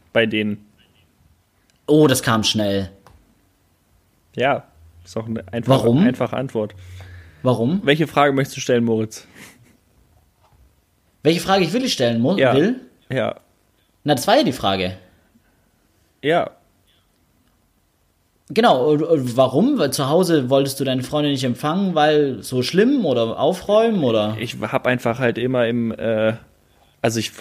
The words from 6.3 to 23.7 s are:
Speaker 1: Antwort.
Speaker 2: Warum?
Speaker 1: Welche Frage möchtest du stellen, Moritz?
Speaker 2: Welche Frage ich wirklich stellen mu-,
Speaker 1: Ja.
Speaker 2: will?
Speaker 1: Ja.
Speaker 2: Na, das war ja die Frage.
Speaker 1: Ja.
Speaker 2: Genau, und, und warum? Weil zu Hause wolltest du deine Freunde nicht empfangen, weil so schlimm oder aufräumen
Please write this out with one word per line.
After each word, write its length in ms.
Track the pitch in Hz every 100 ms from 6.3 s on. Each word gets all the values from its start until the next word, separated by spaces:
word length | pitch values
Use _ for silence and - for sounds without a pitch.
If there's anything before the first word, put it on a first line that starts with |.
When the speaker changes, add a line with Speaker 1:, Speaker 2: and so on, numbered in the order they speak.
| 120
Speaker 1:
Antwort. 380 | 135 113 104 - - - - - - -
Speaker 2:
Warum? 380 | 123 113 120 190
Speaker 1:
Welche 220 | 139 151 147
Frage 260 | 147 143
möchtest 260 | 135 139 -
du 20 |
stellen, 240 | - 120
Moritz? 420 | 117 110 110 - - - - _ _ _ _ _ _ _ _ _ _ _ _ _ _ _ _ _
Speaker 2:
Welche 180 | 147 170
Frage 240 | 185 196
ich 80 | 175
wirklich 200 | 233 262
stellen 280 | - 120 117
mu-, 160 | 127 190
Speaker 1:
Ja. 180 | 131
Speaker 2:
will? 220 | 135 196 254 - _ -
Speaker 1:
Ja. 260 | 131 107 - _ _ _ _ _ _
Speaker 2:
Na, 100 | -
das 120 | 147 -
war 100 | 262
ja 60 |
die 80 | 214
Frage. 440 | - 98 95 92 95 - _ _ _ _ _ _ _ _ _ _ _
Speaker 1:
Ja. 280 | 143 165 - - _ _ _ _ _ _ _ _ _ _ _ _ _ _ _ _ _ _ -
Speaker 2:
Genau, 420 | 143 226 135 147
und, 120 | 151
und 340 | 160 160 123 117
warum? 420 | 127 135 254 254
Weil 140 | 143
zu 160 | - 135
Hause 420 | 165 180 160 123
wolltest 300 | 135 135 -
du 40 |
deine 180 | 131 127
Freunde 280 | 127 147 147
nicht 140 | 135
empfangen, 500 | 127 117 151 185 190
weil 480 | 156 151 151 143 110
so 200 | - 127
schlimm 420 | 123 175 240 285
oder 340 | 170 120 113 -
aufräumen 640 | 143 180 -